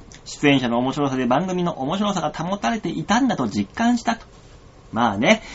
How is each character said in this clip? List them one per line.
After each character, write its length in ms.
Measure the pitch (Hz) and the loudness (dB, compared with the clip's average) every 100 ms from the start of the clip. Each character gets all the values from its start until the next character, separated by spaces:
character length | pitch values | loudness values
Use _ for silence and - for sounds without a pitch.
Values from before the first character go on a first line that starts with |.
| - - - | -16 -20 -18
出 240 | - 147 | 0 4
演 100 | 139 | 4
者 80 | 123 | 4
の 100 | 117 | 0
面 140 | 127 | 0
白 160 | 139 143 | 0 -2
さ 60 | 131 | 0
で 100 | 123 | 2
番 220 | 131 185 | 2 2
組 160 | 180 | -2
の 160 | 175 - | -2 -2
面 180 | 131 190 | -4 -2
白 160 | 208 | 0
さ 80 | 190 | 0
が 100 | 151 | -4
保 260 | - 170 196 | -4 -4 -2
た 120 | 226 | -2
れ 100 | 233 | -2
て 100 | 175 | -4
い 160 | - 156 | -6 0
た 160 | 220 | 2
ん 60 | 269 | 2
だ 100 | 180 | 0
と 100 | 120 | -2
実 260 | 104 202 - | -2 -4 0
感 220 | 233 247 | 2 2
し 60 | |
た 120 | - 226 | 0 -4
と。 100 | - - - - - - - | -8 -20 -20 -20 -20 -20 -8
ま 200 | 107 117 | 0 0
あ 60 | 101 | 2
ね、 240 | 143 220 - | 4 2 0